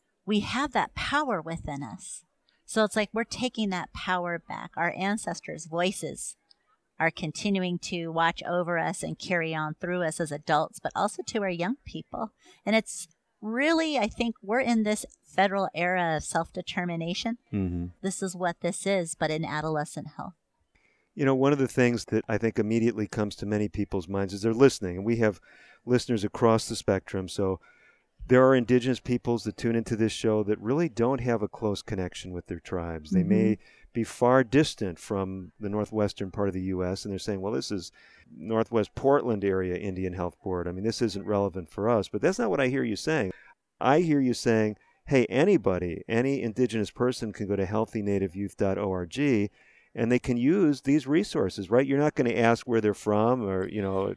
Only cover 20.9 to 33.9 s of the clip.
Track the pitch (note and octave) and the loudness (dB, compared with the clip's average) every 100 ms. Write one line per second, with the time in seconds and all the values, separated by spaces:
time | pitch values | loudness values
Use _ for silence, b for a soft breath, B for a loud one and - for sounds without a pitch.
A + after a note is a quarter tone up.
20.9 | _ _ - C#3 C3+ C3+ C#3+ C3 - B2 | _ _ -2 2 4 4 4 2 4 2
21.9 | A#2 - G#2+ - G#2+ A2+ G#2 G#2 A2+ A#2 | 2 0 -2 0 0 0 0 0 2 2
22.9 | G#2+ G#2+ - G#2 - G2+ G#2 G#2 - G2+ | 0 -2 -2 -2 -4 -2 0 0 -2 -4
23.9 | G2 F2 G2 G2 G2 G#2+ A2+ C3+ - F#2+ | -4 -2 -2 -2 -2 0 6 6 6 -2
24.9 | F2+ G2+ A#2 A2 G2 b b b b - | -4 -2 2 2 0 b b b b 0
25.9 | B2 - A2+ G2+ - A#2 A2+ - G#2+ - | 0 2 0 -2 2 4 4 2 -4 0
26.9 | F#2+ - G2 F#2 - F#2+ F#2 b b b | 0 -2 -6 -6 -2 -2 -2 b b b
27.9 | b b - - B2+ C3 C3 A#2 B2+ A#2+ | b b -14 4 6 8 6 6 4 4
28.9 | A#2+ - A#2+ - A#2 A2 - A#2 A#2 A2+ | -2 -2 -2 0 -2 -2 -4 -2 0 0
29.9 | G#2+ A2 - A2+ G#2+ G2+ G#2+ G#2 C#3+ E3+ | 0 0 0 0 2 2 0 0 0 0
30.9 | A2+ A#2 C3 B2 A2+ G#2 - A2 G2 - | 0 0 0 0 0 -2 -2 -2 -2 -4
31.9 | G2 F2+ - F#2 F2 - E2+ - F2+ E2+ | -4 -4 -8 -10 -10 -8 -10 -6 -6 -4
32.9 | E2 D#2 F2+ E2+ - A2 G#2+ b b b | -8 -2 0 2 4 2 0 b b b